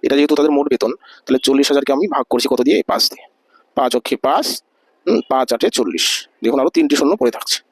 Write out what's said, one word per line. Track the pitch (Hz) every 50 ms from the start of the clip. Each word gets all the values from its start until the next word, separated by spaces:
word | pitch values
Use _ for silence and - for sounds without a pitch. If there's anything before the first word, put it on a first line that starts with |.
| -
এটা | - 135 143
যেহেতু | 147 147 151 143
তাদের | 147 156 147 143
মোট | 143 147 131
বেতন, | 113 - 117 120 - _ - - - _
তাহলে | - 131 127 - 127
চল্লিশ | 135 139 143 139
হাজারকে | 143 139 - - 139
আমি | 139 180 208 151
ভাগ | 151 123 _
করছি | - 120 - - 131
কত | 123 123 135
দিয়ে? | - 92
এই | - -
পাঁচ | - 117 - - -
দিয়ে। | - - - _ _ _ _ _ _ _ _ _ -
পাঁচ | 135 127 - 127
অক্ষে | - - 131 - - 131
পাঁচ, | 147 196 294 196 - - _ _ _ _ _ _ _ _ _ 175
হুম, | 220 - - _
পাঁচ | 139 131 131 - 120
আটে | 113 - - - -
চল্লিশ, | 117 95 78 82 - - - - - _ _ _ -
দেখুন | 113 127 139
আরও | 131 170 _ 170
তিনটি | 160 143 147 143
শূন্য | 151 139 185 220
পড়ে | 127 120 - -
থাকছে। | - - - - _ _